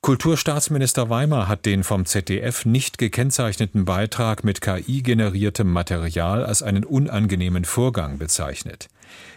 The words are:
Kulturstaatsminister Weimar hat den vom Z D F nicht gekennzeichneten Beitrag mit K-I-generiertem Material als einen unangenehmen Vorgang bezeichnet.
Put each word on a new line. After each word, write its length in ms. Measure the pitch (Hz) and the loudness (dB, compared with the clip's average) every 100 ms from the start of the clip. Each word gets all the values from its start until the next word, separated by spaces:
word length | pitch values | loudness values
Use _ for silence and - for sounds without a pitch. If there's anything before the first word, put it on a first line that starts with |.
Kulturstaatsminister 1040 | - 131 160 160 - 147 - 147 131 - 117 | 2 2 2 2 0 -2 0 0 0 0 0
Weimar 400 | 117 147 147 95 | 0 2 2 0
hat 160 | 104 | 0
den 180 | 110 98 | 2 2
vom 220 | 95 101 | 2 0
Z 240 | 92 104 92 | 0 -2 -2
D 120 | 95 | -2
F 260 | 123 120 113 | -2 -2 2
nicht 320 | 123 - - | 2 0 -2
gekennzeichneten 880 | 113 - 127 - 117 98 107 107 95 | -2 0 0 0 -2 0 0 0 2
Beitrag 580 | 92 107 - 117 107 | 0 0 0 0 0
mit 160 | 107 95 | -2 -2
K-I-generiertem 1120 | - 92 85 135 127 113 107 98 104 - 98 | -2 -2 -2 -2 2 2 2 2 0 2 2
Material 720 | 87 87 87 82 82 85 104 | 2 0 -2 -2 -2 0 0
als 180 | 127 110 | 0 -2
einen 220 | - 98 | 0 0
unangenehmen 800 | - 135 143 107 104 92 90 90 | 0 0 2 2 0 2 0 0
Vorgang 540 | 85 - 123 117 76 69 | 0 0 0 0 -4 -6
bezeichnet. 720 | 76 - 76 67 - - - _ - - - | -4 -4 -4 -8 -12 -14 -20 _ -20 -20 -18